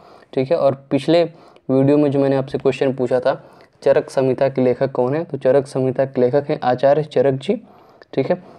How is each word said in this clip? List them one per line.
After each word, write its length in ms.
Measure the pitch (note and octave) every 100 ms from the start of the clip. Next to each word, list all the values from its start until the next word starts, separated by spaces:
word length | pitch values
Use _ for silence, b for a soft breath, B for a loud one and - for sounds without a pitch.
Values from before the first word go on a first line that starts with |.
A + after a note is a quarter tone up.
| B B B
ठीक 180 | F3 E3+
है। 60 | E3+
और 180 | C#3 C3+ -
पिछले 320 | C#3 D3 E3+
वीडियो 760 | E3 - - - - C3+ C3+ D3
में 120 | D3
जो 80 | C#3
मैंने 160 | C#3 C3+
आपसे 220 | C3+ C3+
क्वेश्चन 360 | C3+ C3 C#3
पूछा 260 | B2+ B2 B2+
था, 220 | C3 D3+ B B B _
चरक 260 | C#3+ D3 C#3+
संहिता 400 | - C3 B2 C3+
के 140 | C3+
लेखक 280 | B2+ B2 C3+
कौन 240 | C3 B2 D3+
है, 80 |
तो 140 | F3 C3
चरक 300 | C3 C#3 C3+
संहिता 380 | C#3 C3 B2 C3+
के 160 | B2+
लेखक 280 | B2 C#3+ C#3
हैं 100 | D3+
आचार्य 400 | B2 B2+ C#3 C#3+ D3
चरक 340 | C3 C3+ C3
जी, 200 | D#3+ A#3+ - B B B -
ठीक 160 | - C3+
है। 140 | F3+ B